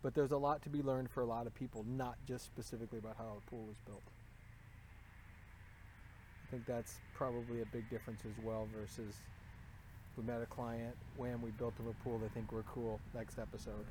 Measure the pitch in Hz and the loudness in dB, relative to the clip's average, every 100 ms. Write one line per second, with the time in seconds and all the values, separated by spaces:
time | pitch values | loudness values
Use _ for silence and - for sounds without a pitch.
0 | 135 131 139 143 143 147 151 143 135 131 | 6 8 8 8 8 6 4 4 6 6
1 | 127 - 120 117 117 - 127 117 110 131 | 4 4 4 4 2 -2 -2 0 0 2
2 | 123 110 - 123 - - 117 117 113 117 | 2 0 -2 -2 -2 -6 -4 -2 -2 -2
3 | 110 107 113 104 - 120 110 107 - 101 | -2 -4 -4 -4 -4 -6 -4 -6 -8 -10
4 | - - - - - - - - - - | -10 -14 -14 -14 -14 -14 -14 -14 -12 -14
5 | - - - - - - - - - - | -12 -14 -12 -12 -12 -12 -12 -12 -14 -12
6 | - - - - - 127 117 120 117 - | -14 -14 -14 -12 -4 -4 0 0 0 -6
7 | - - 135 120 117 117 110 120 110 117 | -10 2 2 4 2 0 0 0 0 -2
8 | - 110 110 107 110 110 107 107 104 - | -2 -4 -4 -2 2 2 2 0 -4 -2
9 | 107 - - - - - - - - - | -4 -4 -8 -10 -10 -10 -10 -10 -10 -10
10 | - - 113 117 117 - 120 117 117 123 | -8 -2 2 2 0 0 0 2 0 -2
11 | - 139 123 120 117 110 120 113 117 107 | -6 -2 0 2 0 2 2 2 -2 0
12 | 131 113 110 117 107 110 107 131 117 107 | 2 2 2 0 0 0 0 0 2 2
13 | - 120 113 - 110 113 117 104 98 | 0 -4 -2 -2 -2 -2 -2 -2 -2